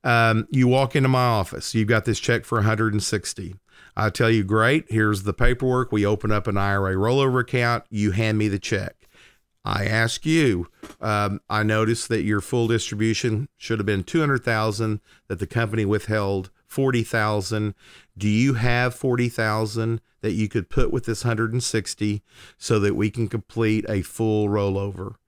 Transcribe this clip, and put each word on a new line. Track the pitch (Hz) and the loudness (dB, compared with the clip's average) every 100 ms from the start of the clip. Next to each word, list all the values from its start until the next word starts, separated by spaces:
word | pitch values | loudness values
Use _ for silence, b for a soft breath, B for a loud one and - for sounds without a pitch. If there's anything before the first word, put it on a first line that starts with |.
Um, | - 117 113 110 104 | 2 4 4 2 0
you | 135 127 | 2 4
walk | 131 131 | 4 2
into | 151 131 | 2 2
my | 131 | 4
office, | 123 113 92 - - | 4 2 0 -6 -4
you've | 113 107 | 0 2
got | 113 | 2
this | 113 104 | 2 -2
check | - 117 | 0 -2
for | - 120 | 0 0
a | |
hundred | 104 110 110 | 2 2 0
and | 104 | 0
sixty. | 95 107 - - 87 95 _ B B - | -2 -4 -6 -10 -12 -14 _ B B -2
I | 107 | -2
tell | - 113 | 2 2
you, | 113 | 2
"Great, | 95 110 113 151 - | 2 2 4 2 0
here's | 110 107 104 | 2 2 2
the | 101 | -2
paperwork." | - 120 127 131 127 123 | 2 2 4 0 0 0
We | 107 | 0
open | 101 104 107 | 2 0 0
up | 104 104 | 0 0
an | 98 | 0
I | 101 | 0
R | 98 95 | 0 0
A | |
rollover | 95 107 131 135 127 | 0 2 2 2 0
account. | 120 127 120 120 - | 0 0 0 -2 -4
You | 107 104 | -2 0
hand | 95 110 107 | 0 0 0
me | 107 | 0
the | 98 | -2
check. | - 107 104 - b b b b _ _ | -4 -4 -4 -12 b b b b _ _
I | - 78 | -6 -2
ask | 101 110 113 - 156 | 0 0 0 -2 0
you, | 160 139 90 87 B B B | 2 2 0 -4 B B B
um, | 110 104 104 98 _ | -4 -2 -2 -4 _
"I | 107 | -2
noticed | 107 107 110 117 - | 2 2 0 -2 -2
that | 110 | -2
your | 101 104 | 0 -2
full | - 123 113 | 0 -2 0
distribution | 117 - 104 110 110 123 107 139 _ | 0 -2 -2 0 0 0 -2 -4 _
should | - 113 | -6 -2
have | 101 | 0
been | 98 | -2
two | 92 170 | 0 0
hundred | 147 131 | 2 0
thousand, | 120 110 110 104 113 104 b b _ | 0 0 0 -2 -2 -4 b b _
that | 95 | -8
the | 95 | -4
company | 117 113 110 | -2 -2 -2
withheld | 101 104 - 107 101 98 95 _ _ | 0 -2 0 -2 0 -2 -6 _ _
forty | - 135 120 | -2 0 0
thousand. | 110 117 107 104 98 110 104 - B B B - | 0 -2 0 -2 -2 -4 -4 -6 B B B -4
Do | 104 | 0
you | 107 135 | 2 2
have | 123 120 120 123 | 2 2 4 2
forty | 123 135 120 123 | 0 -2 0 0
thousand | 120 110 107 110 110 113 117 _ _ | 0 -2 0 -2 -2 -2 -4 _ _
that | 110 | -4
you | 98 107 | -2 -2
could | 113 - | -2 -2
put | - - | 0 2
with | 131 | 0
this | - 110 | -4 -4
hundred | 120 110 113 | -2 -2 -2
and | 120 | -2
sixty | 120 117 - - 107 104 B B B B | -2 -4 -4 -4 -4 -4 B B B B
so | - 110 | -2 2
that | 101 - | 2 2
we | 104 | -2
can | 117 110 | -2 -4
complete | 113 - 113 113 110 - | -6 -8 -2 0 0 -2
a | 104 | -4
full | 90 - 113 107 104 | -6 -4 0 0 0
rollover?" | 104 101 95 101 90 95 107 | 0 0 -2 -4 -8 -12 -14